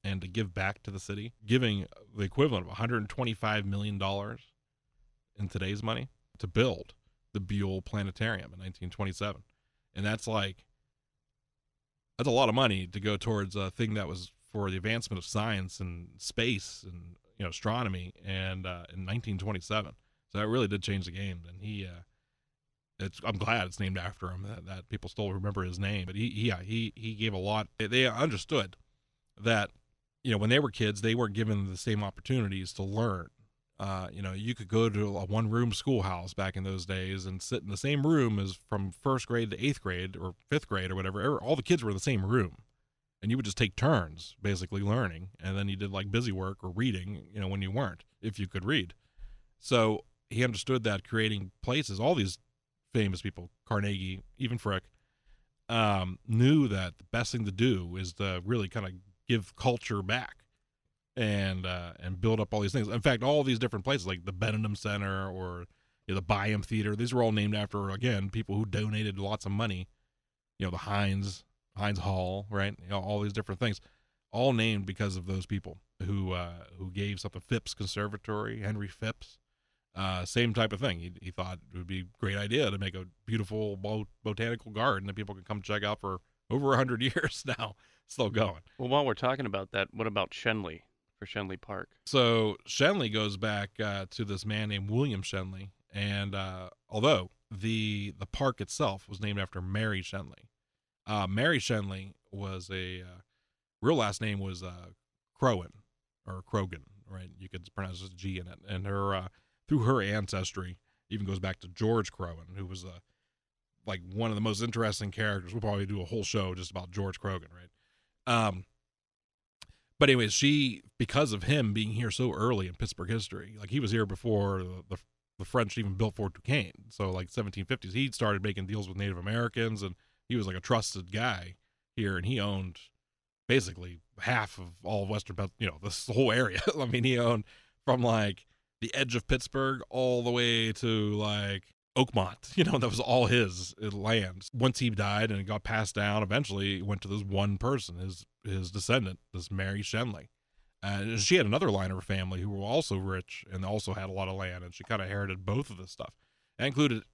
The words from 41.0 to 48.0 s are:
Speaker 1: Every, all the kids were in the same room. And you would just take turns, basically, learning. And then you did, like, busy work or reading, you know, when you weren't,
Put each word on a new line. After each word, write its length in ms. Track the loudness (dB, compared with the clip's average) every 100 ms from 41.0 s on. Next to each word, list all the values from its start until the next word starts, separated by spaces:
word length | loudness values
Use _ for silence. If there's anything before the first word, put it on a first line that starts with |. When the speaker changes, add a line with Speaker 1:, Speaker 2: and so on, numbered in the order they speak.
| -2 0
Speaker 1:
Every, 160 | 0 0
all 180 | 2 2
the 80 |
kids 180 | 4 2
were 100 | 2
in 40 | 0
the 60 |
same 240 | 2 2 4
room. 320 | 4 2 -4 -20 _ _ _ _ -6
And 100 | 0
you 60 | 0
would 80 | 0
just 120 | 2
take 200 | 0 4
turns, 580 | 4 4 2 -6 -16 -4
basically, 400 | -2 0 -2 0
learning. 480 | 2 2 2 -4 -12 -8
And 160 | -4 0
then 120 | 0
you 80 | -2
did, 140 | -2
like, 200 | -4 0
busy 220 | 0 2
work 280 | -2 -4 -6
or 80 | -6
reading, 540 | 0 0 0 -4 -10 -10
you 60 | -6
know, 80 | -4
when 140 | -2
you 100 | -2
weren't, 320 | -2 -2 -6